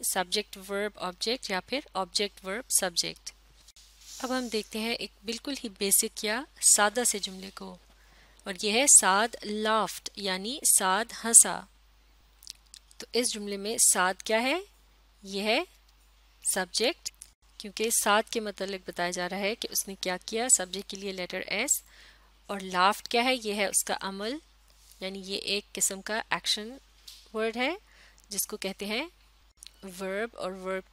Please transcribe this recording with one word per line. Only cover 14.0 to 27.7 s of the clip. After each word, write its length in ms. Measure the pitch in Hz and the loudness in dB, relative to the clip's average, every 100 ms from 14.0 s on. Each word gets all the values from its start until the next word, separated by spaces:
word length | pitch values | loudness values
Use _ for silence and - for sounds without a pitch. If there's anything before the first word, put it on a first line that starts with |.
| 185 190 | 2 0
क्या 180 | - 220 | 0 2
है? 240 | 254 330 403 _ _ _ _ _ | 2 0 -4 _ _ _ _ _
ये 180 | 196 196 | -8 -4
है 220 | 208 247 370 _ _ _ _ _ _ _ | 2 0 0 _ _ _ _ _ _ _
सब्जेक्ट, 680 | - 196 180 - 233 349 - - - _ _ - | -2 -2 -2 0 0 0 -8 -14 -20 _ _ -16
क्योंकि 300 | 214 - 226 | -12 -4 0
साद 360 | - 220 208 - | 2 4 4 4
के 100 | - | -2
मतलब 420 | 214 - 190 196 185 | -4 -6 -6 -6 -8
बताया 240 | 175 175 | -4 -2
जा 160 | 180 180 | -2 -4
रहा 120 | 190 | -2
है 160 | 196 226 | -2 -2
कि 120 | - | -4
उसने 280 | - - 190 | -4 -4 -6
क्या 200 | 185 180 | -4 -4
किया। 280 | - 220 247 | -4 -4 2
सब्जेक्ट 400 | - 185 185 - | 2 2 -8 -10
के 80 | 190 | -10
लिए 140 | 196 | -8
लेटर 320 | 190 180 190 - | -6 -6 -6 -4
एस, 280 | 190 277 - - - - - _ _ - | -2 0 -2 -4 -18 -20 -20 _ _ -10
और 120 | 202 | -8
लाफ्ड 440 | 190 180 185 208 - | -2 4 4 4 0
क्या 140 | 233 | 2
है? 140 | 247 262 | 2 0
ये 160 | 208 | -2
है 160 | 208 196 | 0 0
उसका 240 | - - - | 0 0 -4
अमल, 440 | 190 196 214 294 - _ _ _ - - | -4 -6 -6 -8 -12 _ _ _ -20 -10
यानी 180 | 190 196 | -10 -8
ये 160 | 185 196 | -8 -6
एक 280 | - 202 - - | -2 -4 -4 -2
किस्म 260 | - 196 | -2 -2
का 220 | - 214 - | -4 -6 -2
एक्शन 440 | 170 - - 214 269 - _ - - - | -2 0 -2 -4 -14 -20 _ -20 -20 -10
वर्ड 240 | 220 220 226 | -4 -2 0
है 200 | 262 | -2